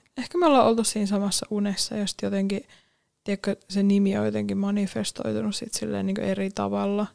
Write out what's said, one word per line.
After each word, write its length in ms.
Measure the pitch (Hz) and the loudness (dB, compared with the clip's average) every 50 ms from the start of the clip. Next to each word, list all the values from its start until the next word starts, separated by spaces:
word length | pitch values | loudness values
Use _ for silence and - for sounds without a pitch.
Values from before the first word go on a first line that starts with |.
| _ _ - | _ _ -10
Ehkä 220 | 262 240 - - 349 | -10 -10 -4 0 2
me 80 | 349 | 4
ollaan 200 | 311 277 262 - | 6 6 6 6
oltu 180 | 226 233 233 214 | 6 4 2 0
siinä 220 | - - 214 202 | 0 0 0 0
samassa 400 | 196 208 196 202 196 - - - - | 0 0 0 0 0 -2 -2 -4 -2
unessa 460 | 214 208 202 202 190 - - - - | -2 -2 0 -2 -2 -4 -4 -4 -4
ja 100 | 208 202 | -4 -4
sit 160 | 190 - - | -4 -4 -4
jotenkin 380 | 208 196 202 196 196 196 196 - - _ - _ _ _ _ _ _ _ _ _ - | -4 -2 0 0 0 0 -2 -4 -6 _ -20 _ _ _ _ _ _ _ _ _ -6
tiedätkö, 320 | 208 202 196 - 202 196 - _ - | -6 -4 -2 -2 -4 -4 -4 _ -4
se 140 | 190 202 | 0 2
nimi 360 | 196 202 202 202 196 196 196 208 | 4 6 6 6 4 4 2 2
on 60 | 208 | 0
jotenkin 320 | 107 - - - - 98 98 | 0 0 0 -2 -2 0 0
manifestoitunut 960 | 98 98 104 104 98 - - 110 101 - - - - 110 - 214 220 214 196 | 0 0 0 0 0 -2 -2 -4 -4 -4 -6 -4 -4 -2 -2 0 -2 -2 -2
sit 180 | - 233 220 - | -4 -6 -6 -6
silleen 320 | - - - 208 202 190 | -6 -4 -2 -2 -2 -2
niinku 140 | 190 196 208 | -2 -2 -2
eri 280 | - 196 190 196 196 190 | -2 -2 -2 -2 -2 -4
tavalla 560 | 190 - 202 202 202 202 202 202 202 208 208 - | -2 -2 -2 -2 0 0 0 0 0 -2 -2 -4